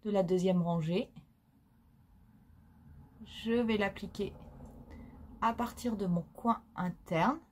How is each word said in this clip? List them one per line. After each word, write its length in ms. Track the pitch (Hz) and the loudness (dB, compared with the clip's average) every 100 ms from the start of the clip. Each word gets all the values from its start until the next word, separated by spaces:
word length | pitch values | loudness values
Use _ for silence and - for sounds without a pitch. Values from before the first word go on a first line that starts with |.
de 60 | 214 | 2
la 120 | 202 | 2
deuxième 400 | 180 185 185 180 | 4 4 6 4
rangée. 500 | 170 170 156 180 262 - - _ _ _ _ _ _ _ - - - - - - - - - - - - 214 - | 4 0 2 0 -2 -10 -20 _ _ _ _ _ _ _ -20 -20 -20 -20 -20 -20 -20 -20 -20 -20 -20 -20 -16 -8
Je 100 | 226 | 0
vais 260 | 233 233 214 | 2 4 2
l'appliquer 560 | 196 196 190 - 196 - - - - - - - - - - - | 2 -2 -10 -6 -6 -6 -18 -16 -18 -18 -18 -16 -16 -18 -18 -2
à 140 | 226 | 0
partir 420 | 226 240 - 240 214 | 0 -4 -2 -4 -2
de 100 | 190 | 0
mon 160 | 170 | 0
coin 400 | 165 - 233 226 - - | -2 -4 0 0 -2 -4
interne. 640 | 180 - - 160 185 311 - | -4 -4 -2 2 2 0 -8